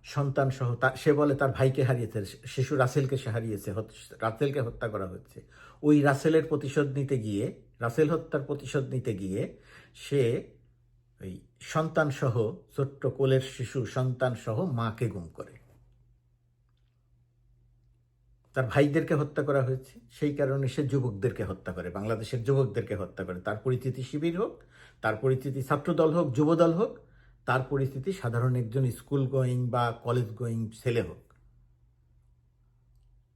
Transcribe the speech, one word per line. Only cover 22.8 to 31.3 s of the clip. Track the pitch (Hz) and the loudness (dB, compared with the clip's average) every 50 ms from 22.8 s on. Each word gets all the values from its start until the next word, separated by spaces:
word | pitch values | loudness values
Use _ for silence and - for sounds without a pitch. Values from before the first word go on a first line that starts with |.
| 101 - 104 | -4 -4 -4
হত্যা | 95 95 90 - - 95 | -4 -4 -8 -6 -8 -8
করে। | 92 92 90 | -6 -8 -6
তার | 90 104 104 | -4 -4 -6
পরিচিতি | 104 - 131 127 120 - 131 - 131 | -2 -2 -2 -2 0 -2 -4 -4 -4
শিবির | 127 - - 147 156 170 165 180 | -8 -6 -4 -2 -2 -2 0 0
হোক, | 226 - - - - - - - - - - _ | -2 -4 -4 -12 -20 -20 -20 -20 -20 -20 -14 _
তার | - 110 107 | -2 -2 -2
পরিচিতি | 107 135 131 131 131 - 139 127 135 | 2 2 2 2 2 -2 -4 -4 -4
ছাত্রদল | 127 - 147 143 147 180 165 165 160 156 156 | 0 0 -2 0 0 0 4 4 4 4 4
হোক, | 175 165 139 117 | 2 0 2 2
যুবদল | 156 151 151 170 160 175 165 | 2 4 4 6 6 6 4
হোক, | 165 175 226 - - - - _ - - _ - _ _ _ | 6 2 0 -2 -4 -12 -20 _ -20 -20 _ -20 _ _ _
তার | - 123 131 | 0 0 0
পরিচিতি | 127 - 143 139 135 131 - 135 131 196 | 0 -2 -2 -2 -2 -2 -4 -4 -6 -6
সাধারণ | 190 185 - 120 113 120 120 127 123 | -6 -4 -4 -2 0 2 2 2 2
একজন | 123 117 107 110 139 131 120 | 0 -2 0 0 0 0 0
স্কুল | 110 - - - 143 139 135 | -2 -4 -6 -2 0 0 0
গোয়িং | 123 135 135 127 127 123 123 123 120 | 2 2 0 2 2 0 0 0 0
বা | 120 123 120 117 113 - | 2 2 0 0 -2 -4
কলেজ | - 120 120 123 120 | -2 0 0 0 0
গোয়িং | 107 110 104 120 117 113 113 113 - | -2 -4 -6 -4 -4 -2 -2 -4 -6
ছেলে | - - - 127 117 113 | -8 -4 -4 0 0 0
হোক। | 98 - - - - _ | -2 -2 -8 -16 -20 _